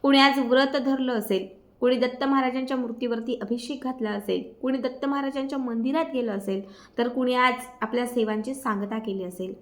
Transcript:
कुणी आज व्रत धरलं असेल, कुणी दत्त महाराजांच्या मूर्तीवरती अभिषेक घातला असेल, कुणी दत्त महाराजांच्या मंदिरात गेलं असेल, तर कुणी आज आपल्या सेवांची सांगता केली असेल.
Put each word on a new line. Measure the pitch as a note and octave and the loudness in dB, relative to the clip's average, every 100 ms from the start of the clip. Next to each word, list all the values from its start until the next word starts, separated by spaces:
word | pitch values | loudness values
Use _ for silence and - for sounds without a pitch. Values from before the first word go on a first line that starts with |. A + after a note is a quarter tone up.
कुणी | C#4 C#4 | 8 8
आज | C#4 C4+ | 8 6
व्रत | A#3 B3+ C4+ C#4 | 4 4 4 2
धरलं | C4 C4+ B3+ | 0 2 2
असेल, | A#3 G#3 F#3+ F#3+ - _ _ | 0 0 -2 -2 -14 _ _
कुणी | B3 B3+ | 2 4
दत्त | B3 B3+ | 2 0
महाराजांच्या | C#4 C4+ B3+ B3+ C4 B3+ | 2 2 2 -2 -2 -2
मूर्तीवरती | A#3+ A3+ A#3+ A3+ A3+ B3 | -4 -4 -2 -2 -4 -4
अभिषेक | G#3+ A#3 - C#4 | -2 -4 -4 -6
घातला | B3+ B3+ G#3+ | -6 -4 -4
असेल, | G#3 G#3 F#3 - - | -4 -2 -4 -4 -6
कुणी | B3+ C4 | -2 0
दत्त | B3+ B3+ C#4 | -2 -4 -2
महाराजांच्या | C#4 C#4 C#4 C4+ C#4 | -2 -2 -4 -4 -4
मंदिरात | B3 A3+ B3 D4 D#4+ | -2 -2 0 0 0
गेलं | C4 A#3 | -2 -2
असेल, | G3 G3 F#3+ G3 - - - | -4 -2 -4 -6 -18 -10 -2
तर | A#3+ | -2
कुणी | B3 B3 | 0 0
आज | B3 B3+ A#3+ - - | 4 2 2 -8 -8
आपल्या | A3 A#3+ B3 | -4 -2 -2
सेवांची | A#3+ G#3+ G#3+ A3 | 0 0 -2 -4
सांगता | C4+ B3 G3+ G3+ A3 | -6 -4 -2 -4 -4
केली | A3 G3 | -4 -6
असेल. | F3+ F3+ F#3 - | -6 -8 -8 -10